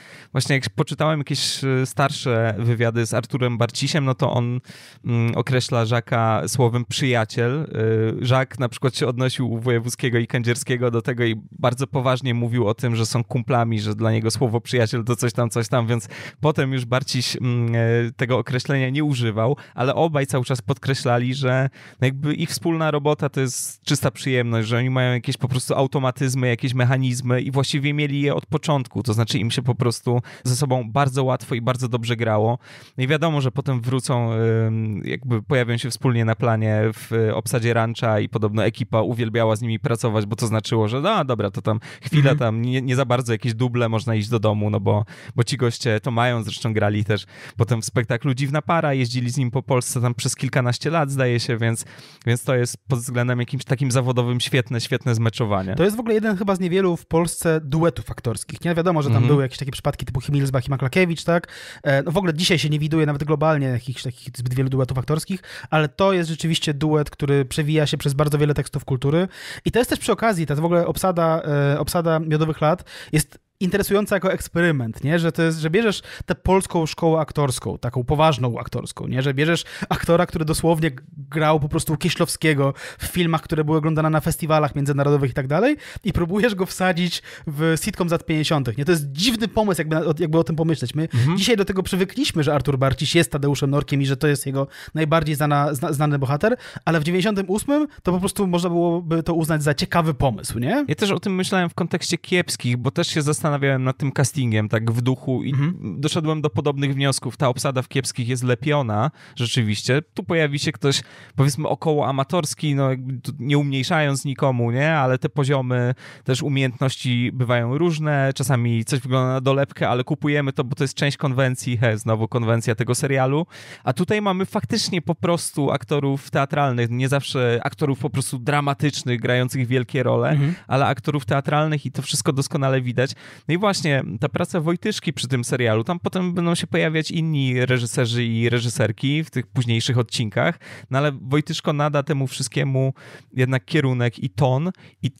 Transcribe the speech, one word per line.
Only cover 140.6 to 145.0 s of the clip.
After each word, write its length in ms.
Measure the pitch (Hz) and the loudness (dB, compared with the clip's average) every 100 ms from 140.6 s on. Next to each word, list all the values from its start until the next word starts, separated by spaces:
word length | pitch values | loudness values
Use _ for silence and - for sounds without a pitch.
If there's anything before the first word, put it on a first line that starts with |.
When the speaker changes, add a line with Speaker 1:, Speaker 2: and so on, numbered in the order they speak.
| - - - | -10 -18 -4
Speaker 1:
no 80 | 131 | 0
ale 140 | 147 135 | 0 -2
Wojtyszko 520 | 127 147 147 156 - | -2 0 0 -4 -2
nada 300 | 147 147 143 | 0 0 0
temu 240 | 139 143 131 | 0 -2 -2
wszystkiemu 640 | - 135 139 143 131 135 - - - - | -4 -4 -2 0 0 0 -4 -12 -20 -8
jednak 320 | 131 127 131 - | 0 0 0 0
kierunek 540 | 160 135 127 120 - | 0 2 2 0 -2
i 100 | - | -6
ton. 420 | - 135 131 175 - - _ | 0 2 2 -2 -6 -14 _